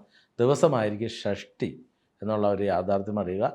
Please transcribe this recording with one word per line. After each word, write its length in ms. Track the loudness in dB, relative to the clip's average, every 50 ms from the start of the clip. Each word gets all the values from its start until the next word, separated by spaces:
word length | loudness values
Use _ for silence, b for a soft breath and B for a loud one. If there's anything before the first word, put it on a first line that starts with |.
| -10 b b b b b b 2 4
ദിവസമായിരിക്കും 680 | 4 4 4 4 4 4 4 0 0 -2 -4 -6 -6 -6 -6 -4
ഷഷ്ടി 480 | -4 -4 -4 -6 -16 _ -6 -6 -6 -6 -10 -18 _ _ _ _ _ _ -10 -6
എന്നുള്ള 240 | -4 -2 2 2 2 2
ഒരു 80 | 2 0 0 0
യാഥാർത്ഥ്യം 460 | 0 0 0 0 0 0 -2 -4 -4 -2
അറിയുക. 220 | -2 -2 -2 -2 -2 -2